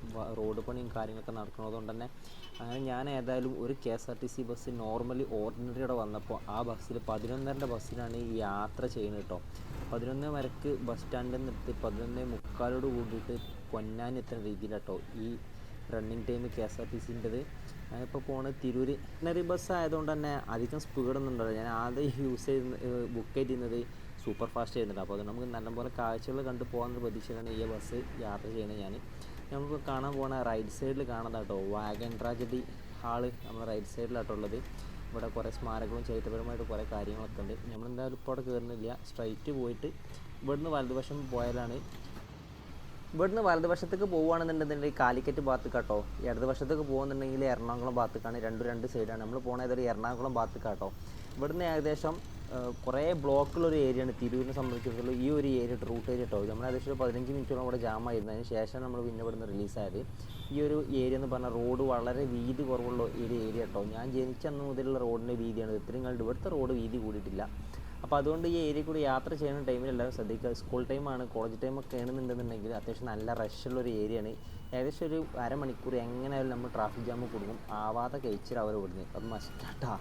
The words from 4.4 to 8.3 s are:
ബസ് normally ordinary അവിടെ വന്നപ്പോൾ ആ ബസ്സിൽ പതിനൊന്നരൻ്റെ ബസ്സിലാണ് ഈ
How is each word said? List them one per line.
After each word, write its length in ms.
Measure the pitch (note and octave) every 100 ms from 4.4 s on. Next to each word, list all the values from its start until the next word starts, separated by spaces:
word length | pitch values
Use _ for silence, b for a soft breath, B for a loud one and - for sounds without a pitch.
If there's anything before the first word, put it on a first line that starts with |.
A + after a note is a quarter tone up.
| A#2
ബസ് 240 | A#2+ - A#2+
normally 440 | A2 A2 A#2+ B2+ C3+ A2
ordinary 420 | G#2+ A2+ A#2+ A#2+ C3
അവിടെ 100 | B2
വന്നപ്പോൾ 360 | G#2+ G#2+ G2+ A2 - G#2
ആ 20 | A#2+
ബസ്സിൽ 300 | A2+ - A#2 A2
പതിനൊന്നരൻ്റെ 580 | A2 A2+ C3 C3+ C#3 C3+
ബസ്സിലാണ് 460 | A#2 - A#2 A#2 A#2
ഈ 120 | A#2+